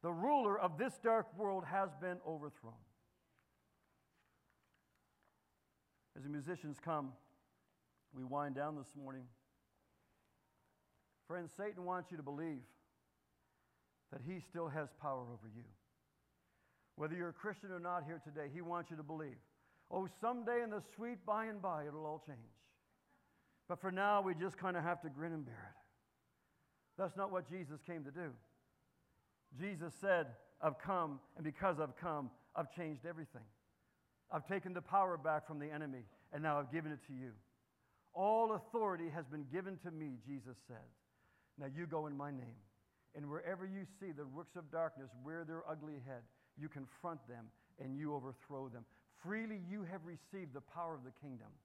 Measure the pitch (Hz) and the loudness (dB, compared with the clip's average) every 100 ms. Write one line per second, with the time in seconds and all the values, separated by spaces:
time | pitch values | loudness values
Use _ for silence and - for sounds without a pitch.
0 | 208 165 226 294 220 202 180 156 247 - | 0 2 8 8 8 6 6 4 0 4
1 | 226 226 220 175 208 190 156 185 196 139 | 6 6 6 0 2 2 2 4 4 0
2 | 180 180 165 160 147 - 113 113 - _ | -2 -2 -2 -4 -4 -10 -14 -16 -20 _
3 | _ _ _ _ _ _ _ _ _ _ | _ _ _ _ _ _ _ _ _ _
4 | _ _ _ _ _ _ _ _ _ _ | _ _ _ _ _ _ _ _ _ _
5 | _ _ _ _ _ _ _ _ _ _ | _ _ _ _ _ _ _ _ _ _
6 | _ - 135 147 139 180 151 139 165 156 | _ -8 -4 -2 -2 -4 -4 -6 0 2
7 | 139 123 - _ _ _ _ _ _ _ | 0 -6 -20 _ _ _ _ _ _ _
8 | _ 131 131 139 147 135 147 156 135 143 | _ -8 -2 0 0 0 0 -2 -8 -10
9 | 135 131 123 117 _ _ _ _ _ _ | -10 -10 -12 -18 _ _ _ _ _ _
10 | _ _ _ _ _ _ _ _ _ _ | _ _ _ _ _ _ _ _ _ _
11 | _ _ _ 175 170 - 208 180 180 180 | _ _ _ -4 -4 -2 -4 -2 0 0
12 | 170 175 139 143 165 143 120 - _ _ | 0 -6 -4 -2 -2 -2 -8 -20 _ _
13 | _ _ _ _ _ _ _ _ _ _ | _ _ _ _ _ _ _ _ _ _
14 | _ 135 127 185 - 170 165 143 143 - | _ -8 -6 -6 -6 -2 -2 0 -4 -4
15 | 147 135 120 120 107 110 113 101 _ _ | -2 -2 -4 -10 -12 -14 -14 -18 _ _
16 | _ _ _ _ _ _ _ _ _ - | _ _ _ _ _ _ _ _ _ -6
17 | 156 170 175 - 208 196 196 185 175 180 | -4 -2 -2 -2 -4 -4 -6 -4 0 -2
18 | 147 165 156 151 143 151 170 175 170 165 | -2 -8 -8 -6 -6 -4 -2 -2 -2 -6
19 | 147 160 151 117 - _ _ _ _ 185 | -6 -4 -6 -8 -18 _ _ _ _ -2
20 | 190 - 226 247 226 240 233 208 - - | 0 0 0 2 4 4 4 -2 -4 -6
21 | 233 233 - 214 220 208 185 160 147 151 | -4 -4 2 2 2 0 0 0 -2 -4
22 | 156 156 - 131 113 - - _ _ _ | -4 -4 -6 -12 -12 -20 -20 _ _ _
23 | _ _ _ _ _ _ _ 175 190 185 | _ _ _ _ _ _ _ -2 0 4
24 | 202 208 190 165 185 - 185 180 165 170 | 8 8 6 2 0 2 2 4 4 2
25 | 160 135 165 165 131 113 - - - _ | 0 -4 -2 -2 -4 -8 -12 -16 -20 _
26 | _ _ _ _ _ _ _ _ _ - | _ _ _ _ _ _ _ _ _ -2
27 | 185 175 196 185 131 185 156 151 - 170 | -2 0 0 0 -2 -6 -6 -8 -6 -6
28 | 143 143 165 120 - _ _ _ _ _ | -6 -6 -6 -8 -16 _ _ _ _ _
29 | _ _ _ _ _ 127 190 180 165 - | _ _ _ _ _ -6 -4 -2 -4 -2
30 | 196 180 147 113 - - 156 - - 185 | 6 6 6 -4 -16 2 2 2 2 4
31 | 165 139 - - 151 143 190 156 151 120 | 4 0 -10 -4 -4 4 4 4 2 0
32 | 170 151 131 - - - 156 - 165 147 | -2 0 -2 -6 -8 -4 -2 -2 -4 -2
33 | 147 165 151 123 110 - _ _ _ _ | -6 -6 -8 -12 -16 -20 _ _ _ _
34 | _ _ _ 160 139 196 190 180 - 196 | _ _ _ -2 2 0 0 -4 4 8
35 | 190 170 147 151 - 151 147 151 151 131 | 8 6 4 4 2 -4 -2 -2 -2 -4
36 | 113 - - 147 156 147 135 156 156 147 | -8 -16 -8 0 4 4 4 0 0 -4
37 | - 131 131 107 - _ _ _ _ _ | -6 -8 -6 -10 -18 _ _ _ _ _
38 | _ 170 196 220 226 214 - 233 214 175 | _ 2 6 8 6 4 2 4 4 4
39 | 165 156 135 151 139 156 190 190 175 160 | 0 -2 -4 -4 -2 -2 -2 -4 -6 -4
40 | 156 127 110 139 120 120 - 117 120 - | -4 -6 -6 -8 -8 -14 -12 -14 -14 -20
41 | _ _ _ _ _ - 139 143 170 160 | _ _ _ _ _ -8 -6 -4 0 0
42 | 151 139 143 135 120 113 101 _ _ _ | 0 -2 -2 -4 -6 -10 -18 _ _ _
43 | _ 147 147 151 165 185 190 190 190 - | _ -8 -4 -2 -2 -2 -2 -4 -6 -8
44 | 196 147 143 135 165 180 160 160 165 165 | -8 -6 -6 -6 -8 -10 -4 0 0 0
45 | 131 117 131 165 160 165 165 156 151 147 | -12 -10 -8 -6 -4 -6 -4 -6 -6 -8
46 | 127 127 120 _ _ - 147 143 135 - | -8 -10 -10 _ _ -10 -8 -6 -10 -6
47 | 180 160 117 120 113 - _ - 131 139 | -6 -6 -8 -12 -12 -18 _ -10 -4 -2
48 | 151 147 131 123 - 139 135 120 117 - | 0 0 -2 -10 -8 -6 -6 -8 -14 -20
49 | _ - 165 214 226 214 175 208 175 185 | _ -14 -4 -2 -2 -4 -4 -4 -4 -6
50 | 160 165 - 196 170 131 - 170 170 156 | -6 -10 -8 -8 -6 -8 -8 -4 -2 -2
51 | 127 - 147 127 110 107 | -8 -12 -10 -10 -12 -18